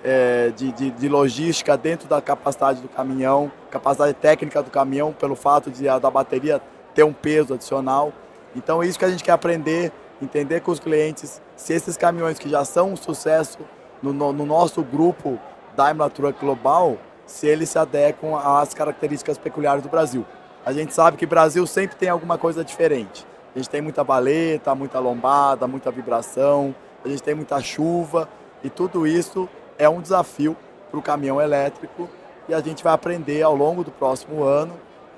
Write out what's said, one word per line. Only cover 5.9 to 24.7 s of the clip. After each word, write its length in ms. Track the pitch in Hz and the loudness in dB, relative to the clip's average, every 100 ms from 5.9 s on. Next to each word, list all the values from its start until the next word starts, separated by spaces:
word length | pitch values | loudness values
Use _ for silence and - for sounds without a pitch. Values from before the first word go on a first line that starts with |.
| 131 | 2
da 140 | 135 | 2
bateria 500 | 135 135 135 143 143 - - - | 0 0 -2 0 -2 -4 -20 -4
ter 100 | - | 4
um 100 | 151 | 4
peso 420 | 143 151 156 143 131 | 4 0 2 2 -4
adicional. 580 | - 135 131 135 147 - - - - 127 | -4 -4 0 0 0 -6 -20 -20 -16 -10
Então 280 | - 165 | -2 0
é 20 | 175 | 0
isso 140 | 175 | 0
que 60 | 185 | 0
a 40 | |
gente 140 | 180 | 0
quer 80 | - | 2
aprender, 600 | 170 170 165 151 165 170 - - - | 2 2 -2 0 -2 -2 -8 -20 -14
entender 380 | 135 147 143 165 | -6 -4 -2 -2
com 100 | 170 | -2
os 80 | 170 | -4
clientes, 600 | 160 151 156 156 143 - - - | 0 0 0 -4 -12 -16 -18 -18
se 180 | - | -2
esses 240 | 165 170 165 | -2 -2 0
caminhões 400 | 170 170 160 156 | 0 2 -4 -4
que 100 | 143 | -2
já 160 | 151 | -2
são 300 | 139 170 190 | 0 0 0
um 20 | 185 | -2
sucesso 600 | - 151 160 160 156 - 156 - - - | -8 -4 2 2 0 -8 -18 -20 -20 -8
no, 100 | 139 | -6
no, 180 | 139 143 | -2 -2
no 140 | 143 147 | -2 0
nosso 380 | 156 175 - | 4 4 2
grupo 560 | 139 139 170 165 151 120 - - - - | -4 2 2 2 -6 -6 -10 -20 -12 0
Daimler 340 | 139 156 147 | 2 2 -2
Truck 280 | - 143 139 | 0 -4 -2
Global, 580 | 139 127 135 160 175 110 - - - | -4 0 2 4 2 0 -10 -20 -18
se 220 | - 147 | -4 0
eles 220 | 156 160 | 0 0
se 100 | 165 | 0
adequam 560 | 160 147 147 151 156 151 | 0 2 2 2 -4 -2
às 380 | 143 143 147 | 2 4 2
características 640 | - 151 143 151 143 - 143 | -2 -4 -2 -4 -4 -6 -6
peculiares 440 | 160 151 147 143 | -6 -4 0 0
do 60 | 139 | 0
Brasil. 360 | 208 214 123 107 - - - - | 0 0 -2 -8 -14 -20 -10 -6
A 80 | |
gente 200 | 139 156 | -4 -4
sabe 220 | - 165 151 | 4 4 4
que 80 | 160 | 0
o 20 | |
Brasil 380 | 165 160 165 175 | 4 4 4 0
sempre 300 | - 190 - | 0 -2 -2
tem 140 | 185 | -2
alguma 280 | 170 170 165 | -2 -2 0
coisa 260 | 165 165 156 | 0 -2 -8
diferente. 600 | - 165 135 98 - - - - 131 | 0 2 2 -4 -14 -20 -20 -12 -10
A 20 | |
gente 120 | 131 | -6
tem 120 | 147 | -6
muita 220 | 151 147 | -4 -2
valeta, 720 | 139 131 127 156 165 156 - | 2 2 4 2 0 -2 -2